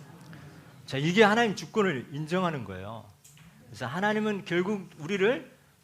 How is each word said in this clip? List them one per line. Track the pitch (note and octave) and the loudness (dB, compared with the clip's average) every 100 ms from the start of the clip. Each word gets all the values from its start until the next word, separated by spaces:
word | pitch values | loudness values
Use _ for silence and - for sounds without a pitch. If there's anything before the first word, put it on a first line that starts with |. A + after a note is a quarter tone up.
| - - - - - - - - | -20 -20 -18 -18 -18 -20 -20 -20
자, | - C3+ | -6 -2
이게 | D#3 F#3+ | 2 6
하나님 | G#3 A3 A#3 - | 6 6 2 0
주권을 | D#3+ A3 F#3+ C3 F#2+ | -2 2 2 0 -4
인정하는 | D3 D3+ F#3 F3 D3 | -6 -2 0 0 -2
거예요. | G2+ F#2 G2 A2+ G#2 - - - - - | -6 -10 -10 -12 -16 -20 -20 -20 -20 -20
그래서 | - A2+ A#2+ | -18 -8 -6
하나님은 | E3 G#3 G#3+ G#3+ G3 | 0 0 2 0 -2
결국 | - E3+ F#3 G#3 E3 D3+ | 0 0 0 -2 -6 -10
우리를 | D3+ G3 G3+ C#4 - - _ _ | -4 2 2 2 -4 -20 _ _